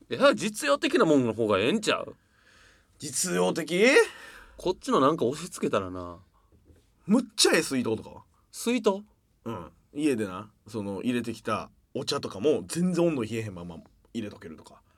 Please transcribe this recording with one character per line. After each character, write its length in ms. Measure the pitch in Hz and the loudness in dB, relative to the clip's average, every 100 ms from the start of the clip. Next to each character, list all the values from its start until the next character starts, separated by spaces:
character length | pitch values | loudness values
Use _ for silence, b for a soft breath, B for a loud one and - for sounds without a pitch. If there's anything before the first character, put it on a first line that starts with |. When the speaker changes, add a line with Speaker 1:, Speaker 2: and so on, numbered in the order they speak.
| - | -8
Speaker 1:
い 60 | |
や、 220 | 120 277 139 | 2 2 2
実 320 | 202 208 190 | -2 -4 -2
用 100 | 190 | 0
的 200 | 302 262 | 2 4
な 60 | |
も 120 | 175 143 | 4 4
ん 100 | 120 | 4
の 80 | |
方 140 | 107 107 | 0 2
が 100 | 95 | 2
え 80 | 120 | 2
え 60 | |
ん 80 | 214 | 0
ち 120 | 156 | 0
ゃ 60 | 92 | -2
う？ 160 | - - _ b b b b b b - | -4 -14 _ b b b b b b -14
Speaker 2:
実 340 | 139 - 180 | -8 -4 -2
用 180 | 175 180 | 0 0
的？ 320 | 170 151 180 240 466 427 B B B B B | 0 -2 4 6 6 4 B B B B B
Speaker 1:
こ 140 | 175 | -6
っ 60 | - | -4
ち 140 | 277 | 0
の 80 | 202 | 4
な 100 | 135 | 4
ん 60 | 165 | 4
か 80 | |
押 200 | 113 151 | 0 -2
し 60 | 175 | -10
付 160 | - - | -6 0
け 40 | |
た 100 | 110 | 0
ら 100 | 92 | -2
な。 300 | 90 87 85 _ _ _ _ _ - _ _ - | -8 -10 -14 _ _ _ _ _ -20 _ _ 2
Speaker 2:
む 160 | 220 | 2
っ 20 | - | 2
ち 140 | - 381 | 0 4
ゃ 40 | |
え 40 | 175 | 4
え 40 | |
水 200 | - 131 | 2 -2
筒 140 | 117 110 | -2 -2
と 80 | |
か 60 | - | -6
は？ 120 | - - _ _ | -18 -20 _ _
Speaker 1:
水 280 | - 233 247 | -6 -2 2
筒？ 220 | 220 196 - _ _ _ 113 | 2 0 -6 _ _ _ -12
Speaker 2:
う 40 | |
ん。 220 | 101 80 _ _ | -12 -12 _ _
家 220 | - 151 | -2 0
で 140 | 117 101 | 0 -2
な、 200 | 92 107 _ - | -6 -12 _ -12
そ 120 | 110 | -8
の、 180 | 101 95 | -6 -4
入 120 | 123 | -2
れ 80 | 120 | -2
て 120 | 117 | -4
き 60 | 107 | -8
た 300 | 117 101 73 _ _ | -4 -4 -6 _ _
お 120 | 123 | -10
茶 160 | - 143 | -4 -4
と 80 | 131 | -4
か 100 | 95 | -2
も 240 | 143 110 92 | 0 0 -2
全 240 | 165 180 | -2 0
然 120 | 170 | 2
温 120 | 170 139 | 2 2
度 60 | |
冷 60 | 107 | -4
え 40 | 113 | -4
へ 100 | 110 | -6
ん 60 | |
ま 100 | 90 | -10
ま 140 | 87 82 - _ _ | -12 -14 -18 _ _
入 100 | 117 | -8
れ 80 | 101 | -8
と 80 | - | -12
け 100 | 82 | -18
る 80 | 76 | -18
と 60 | |
か。 180 | - - _ | -20 -20 _